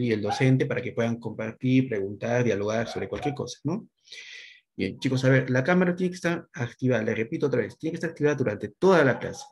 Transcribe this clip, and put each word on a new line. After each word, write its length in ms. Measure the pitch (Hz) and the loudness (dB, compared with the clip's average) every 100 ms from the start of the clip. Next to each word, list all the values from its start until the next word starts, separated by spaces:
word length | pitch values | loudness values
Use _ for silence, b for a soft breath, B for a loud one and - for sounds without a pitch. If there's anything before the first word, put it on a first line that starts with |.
y 100 | 120 | 0
el 100 | 107 | 0
docente 440 | 101 - 131 131 143 | 0 2 4 4 2
para 160 | - | -4
que 120 | 107 | -4
puedan 260 | 117 117 117 | -2 -2 -2
compartir, 680 | 113 104 110 110 127 131 131 | -8 -8 -10 -4 2 2 2
preguntar, 540 | 107 98 104 113 123 | -2 -4 -4 -2 0
dialogar 440 | 117 98 104 110 117 | 2 0 0 -2 -4
sobre 200 | - 98 | -6 -6
cualquier 260 | 104 147 135 | -6 -4 -6
cosa, 240 | - - 143 | -8 -8 -6
¿no? 220 | 202 - _ B B B B B B _ - | -6 -8 _ B B B B B B _ -6
Bien, 220 | 95 92 | -6 -4
chicos, 260 | 135 127 131 | -2 2 4
a 40 | |
ver, 200 | 131 131 | 4 4
la 120 | 127 | 0
cámara 320 | 131 180 180 175 | 2 2 2 0
tiene 140 | 185 | -4
que 40 | 180 | -4
estar 320 | 170 170 - | -4 -4 -8
activada, 500 | - 123 - 127 117 | -8 -8 -2 0 2
le 100 | 110 | 0
repito 320 | 110 113 160 147 | -2 -4 -2 -2
otra 120 | 127 | 0
vez, 160 | 104 - | -2 -6
tiene 140 | 160 | -8
que 60 | 160 | -6
estar 120 | - | -8
activada 260 | - 147 135 | -2 0 0
durante 340 | 107 104 104 | -2 -4 -8
toda 340 | - 185 175 | 2 4 6
la 160 | 135 117 | 6 2
clase. 240 | 95 - - | -4 -12 -18